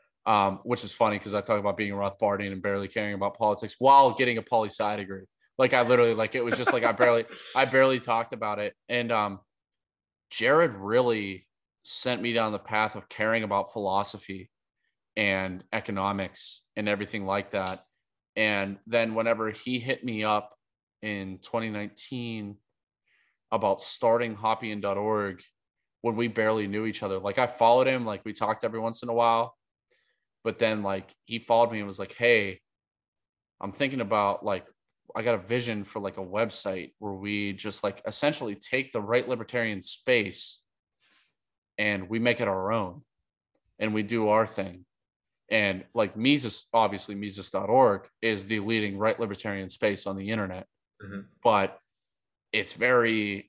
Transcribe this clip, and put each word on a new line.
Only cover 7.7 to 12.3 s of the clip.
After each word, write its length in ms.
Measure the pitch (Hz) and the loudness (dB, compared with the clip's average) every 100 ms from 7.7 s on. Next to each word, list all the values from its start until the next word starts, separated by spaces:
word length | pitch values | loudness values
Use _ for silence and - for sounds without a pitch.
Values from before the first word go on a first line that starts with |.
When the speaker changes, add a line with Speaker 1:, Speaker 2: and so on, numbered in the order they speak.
| 131 131 131 | 6 6 4
Speaker 1:
talked 320 | 123 113 117 | 0 -2 -2
about 260 | 113 107 104 | -6 -4 -2
it. 160 | 104 - - | -4 -8 -4
And, 240 | 120 117 | -2 0
um, 280 | 110 104 98 _ _ _ _ _ _ _ _ _ | 0 0 -4 _ _ _ _ _ _ _ _ _
Jared 420 | - 117 151 165 | -2 4 4 4
really 760 | 101 98 120 123 110 98 95 _ _ _ _ | 0 0 2 4 2 -2 -8 _ _ _ _
sent 360 | - - 127 120 | -12 -6 -4 -2
me 120 | 117 | 0